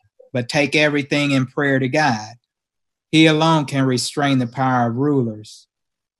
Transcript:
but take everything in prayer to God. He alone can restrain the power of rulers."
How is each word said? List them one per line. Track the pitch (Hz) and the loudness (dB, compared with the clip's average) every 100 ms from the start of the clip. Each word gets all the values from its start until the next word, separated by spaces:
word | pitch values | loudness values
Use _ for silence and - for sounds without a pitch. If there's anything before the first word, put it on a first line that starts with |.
| _ _ _ | _ _ _
but | 127 120 | -8 -4
take | 156 143 151 | -2 0 2
everything | 151 147 143 147 143 | 0 0 -2 -2 0
in | 135 131 | 0 -2
prayer | - 143 135 | -2 0 0
to | 131 | 0
God. | 151 151 113 107 120 _ _ _ _ _ _ _ | 0 0 -2 -6 -18 _ _ _ _ _ _ _
He | 160 160 | 4 4
alone | 156 160 160 | 4 2 2
can | 135 139 | 0 0
restrain | 131 123 - - 143 135 | 0 0 -4 -4 0 0
the | 120 | -2
power | - 131 127 120 | -4 -2 0 0
of | |
rulers." | 117 143 143 117 107 107 - _ _ _ _ _ _ | -2 0 0 -2 -6 -16 -20 _ _ _ _ _ _